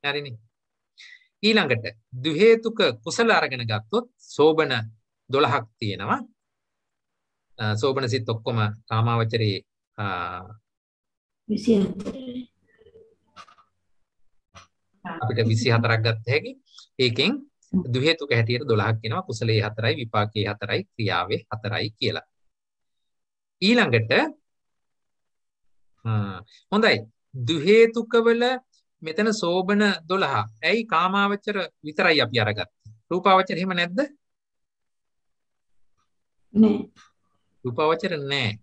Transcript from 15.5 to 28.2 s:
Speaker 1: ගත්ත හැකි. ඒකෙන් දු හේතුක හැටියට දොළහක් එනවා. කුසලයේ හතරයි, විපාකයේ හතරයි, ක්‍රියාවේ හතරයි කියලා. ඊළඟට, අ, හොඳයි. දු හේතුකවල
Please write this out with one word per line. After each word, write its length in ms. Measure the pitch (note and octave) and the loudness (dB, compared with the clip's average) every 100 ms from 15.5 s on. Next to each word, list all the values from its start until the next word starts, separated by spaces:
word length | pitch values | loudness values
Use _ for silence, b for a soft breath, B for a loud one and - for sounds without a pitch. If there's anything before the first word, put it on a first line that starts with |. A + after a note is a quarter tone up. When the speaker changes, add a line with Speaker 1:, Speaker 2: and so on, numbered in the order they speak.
| A2+ A#2+ A#2 A#2 A2+ | 0 2 2 2 2
Speaker 1:
ගත්ත 240 | A2+ A2 - | 0 -2 -2
හැකි. 260 | C#3+ G#3+ C4+ _ b b - | -4 -4 -16 _ b b -2
ඒකෙන් 360 | B2+ A2+ E3 C#4+ - _ _ F#3 | 0 2 0 -2 -8 _ _ -4
දු 160 | D#3 B2 | -2 0
හේතුක 320 | D3 D#3+ C#3+ | 0 0 2
හැටියට 360 | A#2 A2+ B2 C#3+ | 2 2 0 2
දොළහක් 320 | A2 G#2 A2+ | 2 2 -2
එනවා. 220 | A2 F3 | -2 -6
කුසලයේ 380 | F#3+ A2 A#2 A2 | -6 -4 0 0
හතරයි, 320 | G#2 A2 A#2 D#3 | 0 -2 -2 -2
විපාකයේ 520 | A#2 A2 G#2 G#2+ G2+ | -2 -2 -2 -2 -4
හතරයි, 340 | G#2 G#2+ C#3 G3 | -6 -6 -6 -6
ක්‍රියාවේ 560 | - G#2 F2 F2+ - - | -6 -2 -2 -2 -6 -6
හතරයි 440 | G#2+ G2+ E2+ G#2+ | -10 -6 -6 -6
කියලා. 360 | _ G#2+ D#2+ - _ _ _ _ _ _ _ _ _ _ _ _ _ | _ -4 -4 -10 _ _ _ _ _ _ _ _ _ _ _ _ _
ඊළඟට, 500 | F#3+ A#3+ F3+ A#2 A2 F3 D#4 - _ _ _ _ _ _ _ _ _ _ _ _ _ _ _ _ A#2 | 2 4 4 2 2 2 0 -6 _ _ _ _ _ _ _ _ _ _ _ _ _ _ _ _ -4
අ, 60 | A2 G2+ F#2 G2+ b _ | -2 -4 -10 -16 b _
හොඳයි. 280 | G3+ A3 A2+ A2 _ _ C3 | 2 2 0 -4 _ _ -8
දු 200 | A#2+ E3 | -4 -2
හේතුකවල 840 | D#3 A3 A3+ A3+ A3+ A#3 | 4 6 6 2 0 2